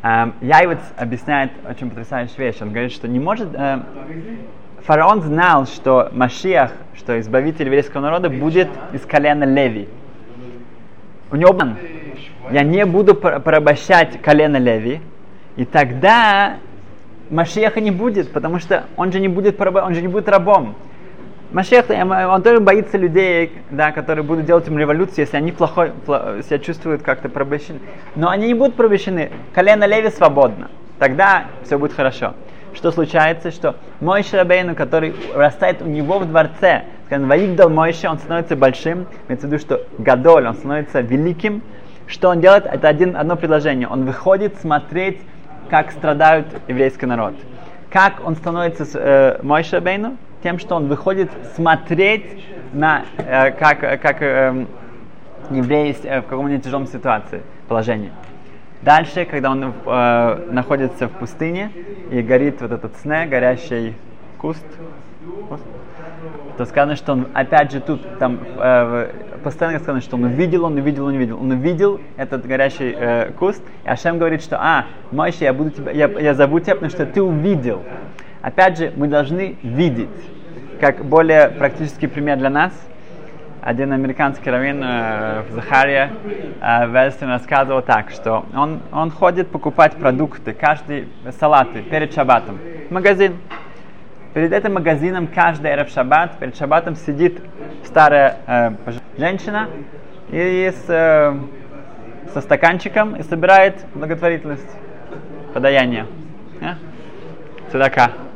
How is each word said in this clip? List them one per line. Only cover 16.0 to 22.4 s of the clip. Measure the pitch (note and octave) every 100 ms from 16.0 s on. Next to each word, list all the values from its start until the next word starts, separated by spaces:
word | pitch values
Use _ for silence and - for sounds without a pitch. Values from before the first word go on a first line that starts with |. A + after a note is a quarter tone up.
| F#3 A#3 A3 G3 G3+ - - - - - - - -
Машиаха | D#3 E3 G#3+ A3 A3
не | G#3+
будет, | F#3 G#3+ G3+ C#3+
потому | - D#3+ E3+
что | - G3 - -
он | F#3
же | F#3
не | F#3+
будет | F3+ G3+ G3
пораба-, | F#3+ F#3 F#3
он |
же | E3+
не | F3+
будет | G3 G3+
рабом». | G3 F3 G3 A2+ G#2 - - - - - - -
Машиах, | E3+ F#3 B3 A#3+
э, | G#3+ F#3 F#3+ F#3
он | F#3+